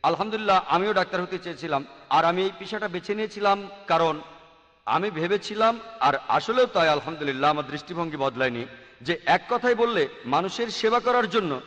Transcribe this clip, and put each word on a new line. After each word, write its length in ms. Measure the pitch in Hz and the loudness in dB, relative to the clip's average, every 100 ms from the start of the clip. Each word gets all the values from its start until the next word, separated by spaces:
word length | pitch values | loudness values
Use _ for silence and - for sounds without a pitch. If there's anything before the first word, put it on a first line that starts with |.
আলহামদুলিল্লাহ, 600 | 151 165 208 214 208 185 139 | 0 0 -2 -2 2 2 4
আমিও 260 | 165 202 | 0 2
ডাক্তার 280 | 196 180 185 | 0 0 -4
হতে 180 | 180 185 | -4 -8
চেয়েছিলাম। 460 | 175 156 160 139 143 - - | -8 -8 -4 -4 -4 -18 0
আর 160 | 147 165 | 2 4
আমি 180 | 180 | 2
এই 80 | 190 190 | 0 -4
পেশাটা 280 | 196 214 208 | -8 -6 -4
বেছে 280 | 175 175 208 | -6 -4 -4
নিয়েছিলাম 540 | 220 208 202 196 196 - - | -4 0 2 2 -2 -14 0
কারণ 340 | 165 165 151 - - - _ _ _ - | 2 2 0 -8 -20 -20 _ _ _ -2
আমি 260 | 147 202 | 0 0
ভেবেছিলাম, 680 | 160 170 202 - 214 226 233 - - | -2 0 -2 -2 2 2 2 -10 0
আর 140 | 135 135 - | 0 0 0
আসলেও 380 | 135 - 247 247 | 0 2 2 2
তাই, 240 | 190 160 | 4 4
আলহামদুলিল্লাহ, 600 | 147 147 160 147 131 147 | 2 -2 -6 -4 2 2
আমার 180 | 151 135 | 2 -4
দৃষ্টিভঙ্গি 500 | 147 - 170 165 151 | -10 -8 -6 -4 -2
বদলায়নি, 480 | 135 123 131 120 120 - - _ | -2 0 -2 -2 -8 -14 -20 _
যে 180 | 123 165 - | -4 -2 2
এক 160 | 180 - | 2 2
কথায় 260 | 240 247 226 | 0 2 2
বললে 320 | 233 208 135 - 120 | 2 2 0 -2 -2
মানুষের 420 | 143 185 - 233 | 0 0 -4 -4
সেবা 320 | 202 220 240 | 0 2 2
করার 300 | 240 247 220 | 2 2 2
জন্য 320 | 214 180 131 | 0 0 -6